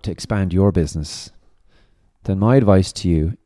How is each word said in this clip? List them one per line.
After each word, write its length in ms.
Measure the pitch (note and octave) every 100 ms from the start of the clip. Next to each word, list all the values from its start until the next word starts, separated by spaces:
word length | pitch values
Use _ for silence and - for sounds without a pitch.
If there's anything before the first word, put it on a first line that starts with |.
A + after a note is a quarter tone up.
to 80 | -
expand 420 | E2+ - G#2+ F#2+
your 180 | F2+ G2+
business, 600 | F2+ D#2 E2 D2+ - - - _ _ _ _ _ _ _ _
then 160 | - F#2+
my 180 | A2 C3+
advice 340 | G#2+ F#2+ F#2
to 160 | - F2
you 280 | E2 D#2+ A2+